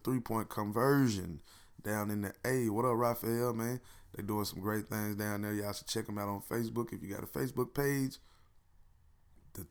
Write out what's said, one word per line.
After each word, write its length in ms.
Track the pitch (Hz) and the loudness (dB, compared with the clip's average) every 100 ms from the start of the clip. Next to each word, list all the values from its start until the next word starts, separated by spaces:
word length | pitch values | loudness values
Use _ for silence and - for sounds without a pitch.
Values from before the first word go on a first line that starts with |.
three-point 460 | - 127 117 113 98 | 0 0 2 -2 0
conversion 920 | - 104 107 135 139 131 101 87 73 - - - - | -4 0 4 6 8 6 4 -2 -8 -14 -20 -20 -10
down 300 | 104 107 104 | -2 0 0
in 120 | 104 | -2
the 100 | 101 - | -2 -4
A. 240 | 123 131 113 | 0 2 2
What 140 | 104 | 4
up, 120 | 127 117 | 4 4
Raphael, 560 | 120 117 107 117 123 | 2 2 0 2 2
man? 280 | 113 117 123 - - - | 0 -2 -4 -8 -20 -14
They 120 | - | -8
doing 220 | 101 107 101 | -2 0 0
some 120 | 87 | -2
great 300 | 98 107 101 | -2 -2 -2
things 260 | 107 104 | -4 -2
down 280 | 104 104 104 | -2 -2 -2
there. 100 | 104 | -2
Y'all 200 | 104 101 | -2 -2
should 140 | 101 - | -6 -4
check 220 | 113 110 | -4 -2
'em 100 | 104 | -4
out 100 | 101 | -4
on 140 | 101 | -4
Facebook 500 | - 117 117 117 117 | -4 -2 -2 -2 -4
if 120 | 98 | -6
you 40 | 98 | -6
got 140 | 98 | -8
a 60 | - | -6
Facebook 460 | 143 135 131 123 | -2 -2 0 -2
page. 440 | - 139 139 135 - - - - - _ - - - - - - - - | 0 2 2 0 -4 -18 -20 -20 -20 _ -20 -20 -20 -20 -20 -20 -20 -16
The 120 | - 87 | -14 -12